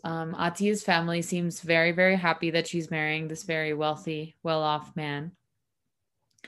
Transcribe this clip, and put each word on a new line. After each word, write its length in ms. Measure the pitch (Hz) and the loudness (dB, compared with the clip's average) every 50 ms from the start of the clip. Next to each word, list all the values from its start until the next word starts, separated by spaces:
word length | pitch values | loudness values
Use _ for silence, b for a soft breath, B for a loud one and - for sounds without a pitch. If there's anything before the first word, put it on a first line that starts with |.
| - | -8
Um, 300 | 165 165 165 160 160 170 | -6 -6 -4 -6 -6 -4
Atiye's 480 | - 170 175 175 - 196 208 214 208 - | -2 -2 -2 0 0 0 2 2 0 2
family 400 | - 175 165 165 170 170 170 165 | 2 4 4 4 2 0 -2 -2
seems 400 | - 180 175 175 170 160 - - | -2 -2 -2 -2 -2 -4 -6 0
very, 300 | 160 165 165 165 175 165 | 2 4 4 6 4 4
very 220 | 175 185 185 190 | 4 4 4 4
happy 360 | 190 175 170 160 - 170 165 | 4 2 2 0 2 0 0
that 160 | 156 170 165 | 0 0 0
she's 240 | - - 170 160 156 | 0 -2 -4 -4 -2
marrying 360 | 165 156 156 151 156 156 160 | -2 -2 0 0 -2 -2 -4
this 160 | 156 156 160 - | -6 -8 -8 -4
very 300 | 180 160 156 156 156 151 | -4 -2 -2 0 -2 -2
wealthy, 640 | 147 156 151 151 147 - 165 156 151 156 160 - _ - | 0 0 -2 -2 -2 -6 -6 -6 -6 -6 -10 -14 _ -4
well-off 520 | 165 160 156 156 151 151 151 - - - | -2 0 0 2 0 0 -2 -4 -8 -8
man, 380 | 165 151 147 143 143 151 175 - _ _ _ _ _ _ _ _ _ _ _ _ _ _ _ _ _ _ _ _ _ b | -6 -4 -4 -4 -6 -6 -8 -12 _ _ _ _ _ _ _ _ _ _ _ _ _ _ _ _ _ _ _ _ _ b